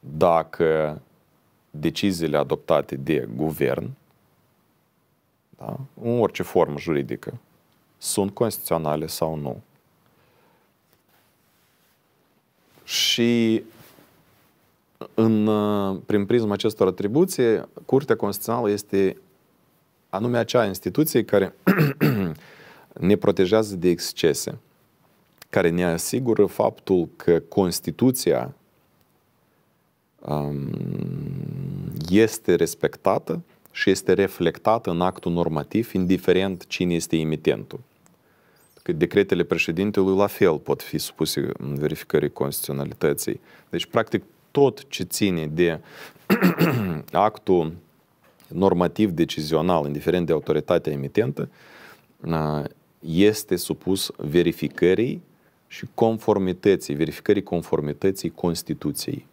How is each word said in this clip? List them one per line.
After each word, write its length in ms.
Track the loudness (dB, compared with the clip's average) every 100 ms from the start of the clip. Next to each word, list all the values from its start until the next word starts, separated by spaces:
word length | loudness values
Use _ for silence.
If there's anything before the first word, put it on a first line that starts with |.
Dacă 1000 | -12 2 4 4 0 0 2 2 0 -4 _ _ _ _ _ _ _
deciziile 640 | -4 -4 -2 -2 0 -2 0
adoptate 600 | 0 -4 0 0 0 -8
de 320 | -2 -2 -2 -4
guvern, 540 | -4 -2 -2 -2 -6 -12 _ _ _ _ _ _ _ _ _ _ _ _ _ _ _ _
da, 220 | -14 -12 -14 -10
în 180 | -4 2
orice 220 | 0 0
formă 360 | -2 2 2 0
juridică, 600 | -2 -2 -2 -8 -10 -14 _ _ _ _ _ _
sunt 360 | -6 -2 -2
constituționale 720 | -2 -4 -4 -4 -4 -2 -4 -4
sau 300 | -4 -4 -4
nu. 240 | -8 -10 -16 _ _ _ _ _ _ _ _ _ _ _ _ _ _ _ _ _ _ _ _ _ _ _ _ _ _ _ _ _ _ _
Și 760 | -8 -2 0 2 2 4 2 0 -2 -20 -20 -20 _ _ _ _ _ _ _ _ _ _ -10
în, 320 | 2 4 4 2
uh, 540 | 2 0 0 -2 -6 -2
prin 200 | -2 2
prisma 260 | 2 2
acestor 340 | 0 -2 2 0
atribuții, 840 | 2 -2 2 0 2 2 2 -2 -16
Curtea 320 | 0 0 2 -2
Constituțională 540 | 0 -4 -4 -2 0
este 460 | -2 0 0 2 0 _ _ _ _ _ _ _ _ _
anume 280 | -4 -2 0
acea 280 | 0 2 0
instituție 580 | -2 -4 0 2 2
care 300 | 4 2 2 -2 0 4 2 2 0 2 -2
<clears throat> 800 | -6 -16 -20 -20 -20 -20 -4 2
ne 80 | 4
protejează 600 | 4 2 4 4 2 0
de 120 | 0
excese, 680 | 0 -2 0 0 0 -4 -10 _ _ _ _ _ _ _ _ -4
care 200 | 2 2
ne 160 | 2
asigură 640 | 0 -2 -2 -4 -2 2 2
faptul 640 | 2 -2 -2 0 0 0 -4
că 240 | 2 2 2
Constituția, 1040 | 0 0 0 -8 0 0 2 0 0 -2 -12 _ _ _ _ _ _ _ _ _ _ _ _ _ _ _ _
um, 500 | -6 -4 -4 -6 -6 -6 -6 -6 -6 -6 -8 -8 -8 -8 -8 -8 -8 -8 2
este 440 | 4 4 2 2
respectată 880 | 2 2 0 -4 -2 0 0 0 -6 -6 _ _
și 200 | -4 2
este 220 | 2 2
reflectată 800 | 2 2 0 -2 0 0 0 0
în 100 | -2
actul 320 | -2 -2 -4
normativ, 600 | -2 -2 -2 -4 -4 -2
indiferent 760 | -2 0 0 2 2 2 -6 -10
cine 280 | -4 0
este 220 | 0 0 -2
emitentul. 640 | -2 -2 -2 -2 -6 -16 -18 _ _ _ _ _ _ _ _ _
Că 100 | -6
decretele 500 | 0 2 2 2 2
președintelui 760 | 0 0 -2 -2 -2 0 2 2
la 100 | 2
fel 320 | 2 2 2
pot 240 | -2 -4
fi 160 | -4 -8
supuse 540 | -8 -4 -4 -2 -4 -6
verificării 720 | -8 -4 -4 -6 0 0 0
constituționalității. 1120 | -4 -6 -6 -6 -6 -6 -2 -2 -2 -4 -8 _ -20 _
Deci, 180 | -10 -4
practic, 360 | -2 -2 -4 -6 _ _
tot 380 | 2 2 2 -12
ce 140 | -10
ține 440 | -8 -2 0 0 -4
de 340 | 0 0 0 -10 -20 -20 -20 _ 0 2
<clears throat> 600 | 2 0 0 -2 -6 -4
actul 600 | 0 0 0 0 2 2 -6 _ _ _ _ _ _ _
normativ 580 | 2 2 4 0 2 0
decizional, 760 | 2 -2 -2 -2 0 2 0 0
indiferent 400 | -4 -2 0 0
de 60 |
autoritatea 600 | -2 0 -2 0 0 0
emitentă, 560 | -6 -4 -2 -2 -2 -8 _ -20 -20 -20 -20 _ _ -6
a, 320 | -2 -2 -4 -6 -12 _ _
este 560 | -4 4 4 4 -2 -4
supus 540 | -2 -6 -2 -2 -4 -8
verificării 1080 | 0 2 2 0 -6 2 2 4 0 -4 -12 _ _ _ _
și 200 | -18 -14
conformității, 1000 | 0 0 2 0 2 2 2 4 2 2
verificării 480 | -2 -2 -4 0 0
conformității 880 | 2 -4 -2 -2 -2 -2 -2 -2 -6
Constituției. 960 | -4 -2 -2 -6 -6 -4 -6 -8 -8 -12